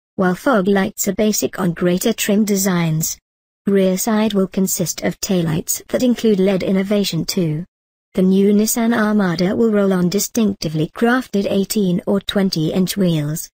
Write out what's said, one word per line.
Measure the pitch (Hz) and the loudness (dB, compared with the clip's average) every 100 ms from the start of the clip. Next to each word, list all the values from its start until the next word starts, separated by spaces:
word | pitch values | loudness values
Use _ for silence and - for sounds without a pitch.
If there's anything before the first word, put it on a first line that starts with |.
| _ - | _ -2
while | 185 | -2
fog | 180 285 226 185 | 0 0 0 2
lights | 196 190 - - | 0 0 -4 -4
are | |
basic | 190 214 208 - - | 0 0 0 -4 -4
on | 175 | -4
greater | 165 175 180 233 | 0 0 0 0
trim | - - 202 | -2 0 0
designs. | 208 196 196 175 165 156 165 - _ _ _ _ - | 2 0 0 0 0 -2 -4 -8 _ _ _ _ 0
Rear | 196 190 185 | 2 2 0
side | - 214 220 | 0 0 0
will | 202 190 | 0 -2
consist | - 190 - 165 - | 0 -2 -2 -4 -4
of | 185 - | -6 -6
taillights | - 185 160 156 - - - | -2 -2 0 -2 -4 -8 -4
that | - | 0
include | 247 226 226 196 | 0 2 2 2
led | 190 185 | 2 0
innovation | - 190 196 208 190 160 | 0 0 0 0 0 -2
too. | 175 - 165 151 180 _ _ _ _ | -4 -2 -2 -4 -8 _ _ _ _
The | - | 0
new | 190 190 202 | 4 4 4
Nissan | 208 220 247 226 | 4 2 0 0
Armada | 233 214 208 185 165 180 220 | 0 2 2 0 0 0 2
will | 226 | 2
roll | 208 196 | 2 2
on | 185 175 | 2 0
distinctively | 196 - 240 208 196 160 156 165 | 0 -2 0 0 -2 -4 -2 -4
crafted | - 233 254 - 202 202 | 0 0 0 -2 -4 -2
eighteen | 196 196 214 185 175 - | -2 0 0 0 0 0
or | 202 | -2
twenty | - 208 190 165 156 | 0 0 0 0 -2
inch | 175 180 202 | 0 -2 0
wheels. | 180 156 147 156 - | 0 0 -2 -6 -10